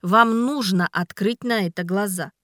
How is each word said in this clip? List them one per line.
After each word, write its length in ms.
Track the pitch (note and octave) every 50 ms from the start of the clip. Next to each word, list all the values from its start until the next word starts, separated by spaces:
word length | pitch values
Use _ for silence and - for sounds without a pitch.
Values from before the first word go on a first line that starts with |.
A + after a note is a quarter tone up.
вам 440 | - F3+ F#3+ A3 A#3 A3+ A3+ A3+ A#3+
нужно 420 | C4 D4 D4 A#3 F#3+ F#3+ F3+ F3 E3
открыть 540 | - F3 F3 - - - G3 G#3+ A#3+ - -
на 220 | B3 A#3 A3 F#3+
это 180 | E3+ E3+ - F3
глаза. 480 | E3+ F3+ G3 G#3 G3+ F#3+ F3+ D#3 C#3 _ _